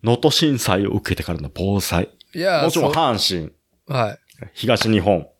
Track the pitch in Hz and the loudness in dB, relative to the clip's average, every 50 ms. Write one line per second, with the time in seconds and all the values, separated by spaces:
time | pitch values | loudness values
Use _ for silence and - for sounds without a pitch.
0 | - 110 117 - - 156 - - 160 151 139 117 - - 95 95 98 - - 104 | 2 2 2 4 4 2 2 4 2 2 0 0 0 0 0 0 0 0 -2 -2
1 | - - 92 - - - 87 78 71 69 - - 90 98 101 98 90 - 92 85 | -2 -2 -4 -4 -4 -6 -6 -6 -6 -10 -8 -4 -2 0 0 0 0 0 -2 -2
2 | 98 - _ _ - _ _ - 170 196 180 151 143 165 165 175 135 - - 160 | -2 -2 _ _ -20 _ _ -4 -2 0 0 2 0 0 0 2 0 2 2 2
3 | 165 139 117 101 - - 92 87 78 80 _ _ _ _ _ _ _ - 135 127 | 2 2 0 0 -2 -2 -2 -4 -6 -10 _ _ _ _ _ _ _ -6 -2 -2
4 | 117 104 - - _ _ _ _ - 92 _ - - 110 120 104 - 110 110 104 | -2 -2 -4 -10 _ _ _ _ -20 -18 _ -6 0 0 2 2 2 2 2 2
5 | 87 101 98 85 73 - _ _ | 4 2 2 2 0 -8 _ _